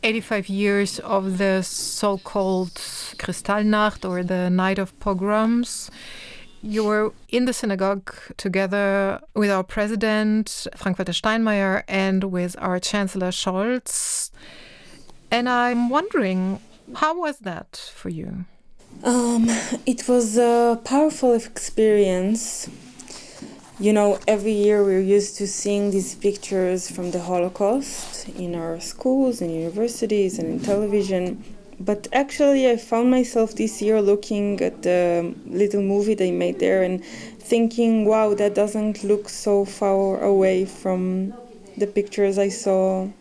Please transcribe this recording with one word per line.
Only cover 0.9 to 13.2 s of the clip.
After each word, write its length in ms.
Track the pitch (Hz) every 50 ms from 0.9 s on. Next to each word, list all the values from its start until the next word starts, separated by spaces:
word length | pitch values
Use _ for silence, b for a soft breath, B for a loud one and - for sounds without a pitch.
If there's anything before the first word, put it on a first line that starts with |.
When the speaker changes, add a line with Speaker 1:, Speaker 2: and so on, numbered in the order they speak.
| - -
Speaker 1:
of 380 | - - 196 196 190 196 185
the 260 | 185 202 196 190 190 180
so-called 1120 | - - - - - - - - 208 196 190 - - - 208 190 190 190 185 185 175 - - - - - - - - -
Kristallnacht 880 | - - - 175 - - - 202 208 214 214 214 214 214 214 - - - 190
or 140 | 180 180 180
the 260 | 180 185 180 180 180
Night 300 | 180 185 185 190 190 196
of 180 | 196 190 - -
Pogroms. 880 | - 208 196 180 190 202 208 214 220 226 233 240 240 - - - - - B B B B B B B B B B B B B -
You 220 | - 214 208 220 214
were 300 | 208 214 214 214 214 - - - -
in 160 | - 240 247
the 80 | 254 233
synagogue 600 | - - 214 196 185 190 196 202 196 190 - - - - - -
together 880 | - - 196 180 190 196 185 196 202 202 196 196 196 196 196 196 - - - -
with 140 | 214 208 202
our 140 | 196 190 185
president, 1040 | - - 220 208 208 226 208 220 220 214 214 214 214 214 220 214 - - - - - -
Frank-Walter 380 | - - 196 180 - 190 180 175
Steinmeier, 680 | - - 220 220 226 226 220 208 202 196 190 190 - -
and 380 | - 190 190 190 190 190 190 196
with 300 | 196 185 180 180 180 180 -
our 200 | - 185 180 180
Chancellor 500 | 180 - - 208 202 190 - 196